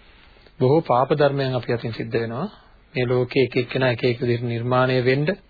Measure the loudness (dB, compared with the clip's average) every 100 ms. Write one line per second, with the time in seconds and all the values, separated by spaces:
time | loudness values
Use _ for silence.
0 | -20 -20 -20 -20 -20 0 4 4 4 2
1 | 2 2 2 2 -2 -2 -2 -4 -4 -8
2 | -4 -4 -4 -6 -8 -10 -20 _ _ -4
3 | 0 0 0 0 0 0 -2 -2 0 0
4 | -2 0 -2 -2 -2 -4 0 0 2 2
5 | 2 0 -2 -4